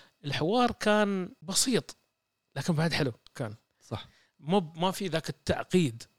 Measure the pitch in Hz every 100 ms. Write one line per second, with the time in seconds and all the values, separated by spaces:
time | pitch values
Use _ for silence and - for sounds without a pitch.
0 | - _ 147 131 156 247 240 - 214 214
1 | 202 190 180 - 156 185 262 202 - -
2 | _ _ _ _ _ 143 160 156 165 -
3 | 139 - - - 113 110 _ _ - 110
4 | - _ _ _ 143 202 160 165 185 180
5 | 190 160 - - - - - 180 143 113
6 | -